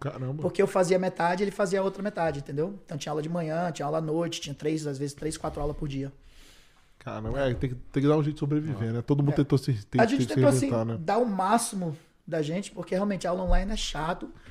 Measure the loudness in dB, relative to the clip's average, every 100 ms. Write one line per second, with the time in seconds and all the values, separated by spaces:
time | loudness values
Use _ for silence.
0 | -8 -6 -6 -4 -2 2 2 4 4 4
1 | 2 0 0 2 -2 0 0 0 -2 -2
2 | -6 -2 -2 -2 -4 -4 -4 -4 -10 -10
3 | -6 -4 -4 -4 -2 -2 -2 -4 -4 -2
4 | 0 0 -2 -4 -8 -6 -2 -2 -4 -4
5 | -6 -6 -8 -6 -6 -4 -4 -4 -4 -4
6 | -6 -10 -20 -20 -20 -20 -20 _ _ -16
7 | -10 -6 -4 0 0 0 -2 -4 -4 2
8 | 4 4 2 -2 -2 0 -2 -2 -2 -2
9 | 2 2 4 4 4 2 2 -2 0 4
10 | 4 4 2 6 6 6 4 0 0 -2
11 | 0 2 2 2 2 2 2 -2 -4 -6
12 | -12 _ -6 -2 -2 -2 -6 -10 -4 0
13 | 0 0 0 0 4 4 4 -2 -4 -4
14 | -2 -4 -8 -14 -16